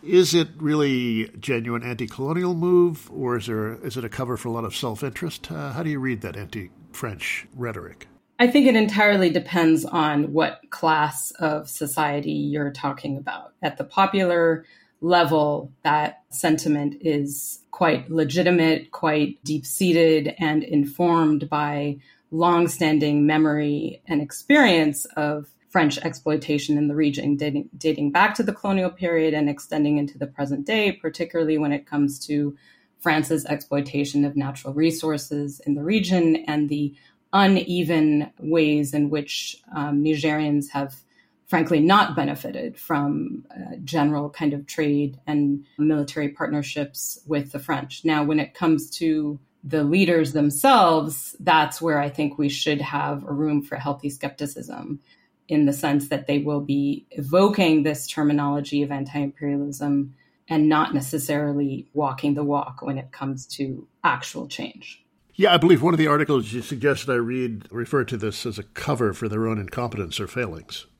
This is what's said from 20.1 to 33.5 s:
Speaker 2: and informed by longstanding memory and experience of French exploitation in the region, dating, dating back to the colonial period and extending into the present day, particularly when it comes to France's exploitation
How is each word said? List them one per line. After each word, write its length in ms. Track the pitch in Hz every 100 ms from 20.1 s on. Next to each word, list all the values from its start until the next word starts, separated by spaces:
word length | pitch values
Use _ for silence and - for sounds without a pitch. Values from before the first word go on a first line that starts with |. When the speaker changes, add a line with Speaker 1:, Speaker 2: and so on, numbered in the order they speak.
| 156 147 -
Speaker 2:
and 240 | 165 151
informed 880 | - 151 143 - 175 165 160 151 139
by 480 | 151 147 143 147 143 _ _ _
longstanding 920 | 160 170 175 170 - 160 156 151 147 147
memory 760 | 156 156 151 147 147 160 - -
and 120 | 151
experience 840 | 143 - - 294 254 170 151 143 - -
of 320 | 147 147 143 _ _
French 260 | 190 156 143
exploitation 760 | 165 139 - 151 151 147 143 147
in 120 | 147
the 60 |
region, 420 | 147 151 139 143 143
dating, 320 | 147 143 - 139
dating 340 | 160 156 147
back 240 | 143 208
to 80 | 208
the 100 | 214
colonial 380 | 214 202 196 180
period 420 | - 180 165 160
and 160 | 151 147
extending 480 | 143 - 156 147 147
into 220 | 143 -
the 80 | 139
present 400 | - 139 139 143
day, 260 | 220 208
particularly 640 | 185 160 - 165 170 156 156
when 160 | 147
it 140 | 143 -
comes 320 | 147 143 139 -
to 300 | 147 147 143 _ _ _ _
France's 460 | 175 156 156 160
exploitation 800 | -